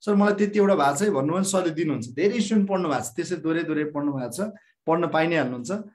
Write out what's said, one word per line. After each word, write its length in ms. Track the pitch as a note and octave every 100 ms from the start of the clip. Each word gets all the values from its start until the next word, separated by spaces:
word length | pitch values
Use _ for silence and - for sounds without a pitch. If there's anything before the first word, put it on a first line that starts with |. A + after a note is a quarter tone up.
"सर, 140 | G#3
मलाई 200 | G3+ G#3
त्यति 240 | G3+ G#3 G#3
एउटा 160 | G3
भएको 220 | F#3 C#3 C#3+
छ 60 |
है" 80 | G#3
भन्नुभयो 240 | C3+ C#3+
भने 100 | F3+
सरले 260 | F#3+ F#3+ F3+
दिनुहुन्छ। 380 | D#3 D#3 B2+ A#2
धेरै 320 | C#3 G3+ A#3+
स्टुडेन्ट 280 | G#3 A3 G3
पढ्नु 200 | F#3 E3+
भएको 120 | B2+
छ, 60 | A2+ -
त्यसरी 200 | E3 E3+
दोहोऱ्याइ 280 | D#3+ E3
दोहोऱ्याइ 260 | D#3 D3+ D3
पढ्नु 220 | D3 D3
भएको 180 | C3+ B2
छ, 100 | - G#3+ - _ _ -
पढ्न 200 | E3 E3
पाइ 200 | D#3+ E3
नै 100 | E3
हाल्नुहुन्छ। 340 | B2 B2 A#2+ G#3 -